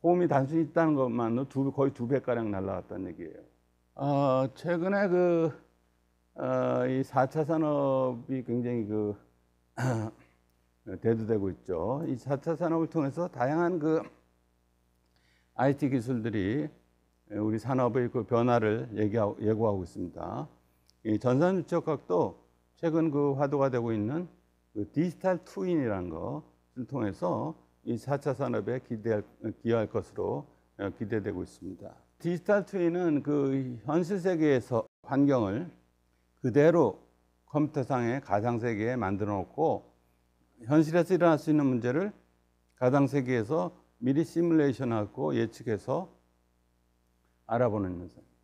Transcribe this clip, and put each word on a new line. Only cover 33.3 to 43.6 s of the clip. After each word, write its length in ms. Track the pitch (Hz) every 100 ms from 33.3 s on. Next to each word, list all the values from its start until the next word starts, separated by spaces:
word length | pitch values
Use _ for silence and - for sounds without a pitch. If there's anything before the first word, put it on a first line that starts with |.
| 147 139 135 127 120
현실 340 | 127 156 170 196
세계에서 680 | 175 175 156 131 113 120 - _
환경을 680 | - 135 143 131 101 104 175 - _ _ _ _ _ _
그대로 580 | 127 131 151 175 127 85 - _ _ _ _
컴퓨터상의 760 | 151 147 151 123 131 117 131
가상세계에 760 | - 101 117 120 120 107 110 127
만들어 380 | 98 98 104
놓고 500 | 101 87 - 156 107 - _ _ _ _ _ _ _
현실에서 500 | 110 151 156 170 170
일어날 240 | 185 170 151
수 120 | 151
있는 160 | 151 139
문제를 460 | 123 120 135 202 - _ _ _ _ _ _
가상세계에서 960 | 127 143 139 139 123 123 107 156